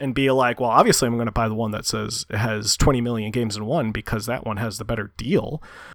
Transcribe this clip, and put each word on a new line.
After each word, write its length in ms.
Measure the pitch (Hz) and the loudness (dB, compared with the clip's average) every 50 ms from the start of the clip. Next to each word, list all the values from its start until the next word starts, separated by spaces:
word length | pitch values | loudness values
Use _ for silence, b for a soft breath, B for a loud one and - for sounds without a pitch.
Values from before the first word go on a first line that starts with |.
and 120 | 143 135 | -4 -2
be 160 | 117 139 135 135 | 0 2 2 4
like, 300 | 131 131 127 120 117 - | 4 4 4 2 2 0
"Well, 120 | 127 117 | 0 4
obviously 360 | 113 139 156 170 151 - 135 | 6 6 6 6 6 4 4
I'm 100 | 120 117 | 2 2
gonna 140 | 117 117 113 | 0 0 0
buy 160 | - 123 113 | 0 0 0
the 80 | 110 110 | 0 0
one 160 | 110 113 107 | -2 -2 -2
that 160 | 104 107 - | -4 -4 -4
says 400 | - - 107 107 110 113 - - - | -4 -4 -4 -4 -4 -6 -8 -8 -4
it 100 | - 104 | -2 -2
has 380 | 110 113 107 107 104 101 - | 0 0 -2 -2 0 0 2
twenty 240 | - - 151 135 123 | 4 4 4 4 2
million 300 | 120 120 120 113 107 107 | 0 0 -2 -2 -2 -2
games 260 | 110 123 117 110 98 | -2 -2 -2 -2 -4
in 80 | 107 107 | -4 -4
one 280 | 110 147 170 123 110 | -2 -2 0 0 -2
because 340 | 104 110 107 - 117 107 101 | -4 -6 -6 -4 -4 -4 -4
that 180 | 123 120 131 - | -4 -6 -6 -4
one 120 | 117 107 | -6 -4
has 220 | 101 120 113 98 - | -4 -4 -6 -6 -8
the 60 | 113 | -6
better 280 | 113 117 110 101 95 _ | -6 -6 -6 -6 -8 _
deal." 460 | - 113 120 196 - - - 151 151 B B B B B B | -8 -4 0 0 0 0 -2 -8 -10 B B B B B B